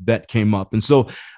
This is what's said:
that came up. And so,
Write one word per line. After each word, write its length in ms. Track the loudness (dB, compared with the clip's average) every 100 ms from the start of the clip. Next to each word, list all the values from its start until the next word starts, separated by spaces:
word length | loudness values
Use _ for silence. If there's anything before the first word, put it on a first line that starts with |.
| -2
that 240 | -2 -2
came 260 | -2 0 0
up. 160 | -2
And 100 | -2
so, 280 | 2 2 2 -6 -20